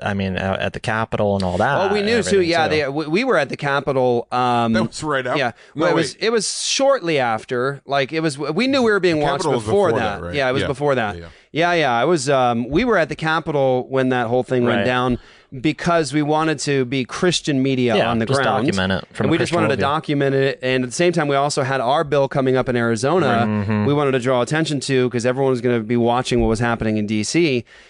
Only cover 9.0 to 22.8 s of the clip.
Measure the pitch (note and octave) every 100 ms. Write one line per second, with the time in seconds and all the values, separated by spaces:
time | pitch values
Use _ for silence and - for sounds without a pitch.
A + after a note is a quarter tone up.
9 | F3 D#3 D3 - D#3 B2 G#2+ G3+ F3+ A#2
10 | G#2+ G2 E2+ C#3 C3 C3 F#2 C3+ D3 B2+
11 | G#2 F2 E2 - _ D3 F3 E3+ C3+ A#2+
12 | D3 E3+ C3 C3+ B2 A#2 B2 D#3+ B3 -
13 | C3 D3 D#3+ D#3+ D#3+ C#3+ C3+ B2+ A2+ C3
14 | B2+ B2+ A2+ B2+ A#2+ B2+ A#2+ G2+ B2+ B2+
15 | B2+ A#2+ - - _ C3 D3+ - F3+ E3+
16 | C#3 D3+ D3 D3+ D#3+ D3 D3 C#3 B2 C3+
17 | A#2+ - F3+ - - C3+ C3+ B2+ B2 A2+
18 | - A2+ A2+ C3+ A#2+ G#2+ C3 F#2+ F#2+ F#2
19 | - - G#2+ E3 - E3+ D3+ C3 C#3 D#3
20 | D3+ C#3+ C#3 C3+ C3+ - B2+ C3 B2 C#3
21 | F3 E3 C#3+ C#3 D3 D3+ C3 C3+ A#2+ D#3
22 | D3 C#3+ C3+ C#3+ C3 C3 B2 A#2+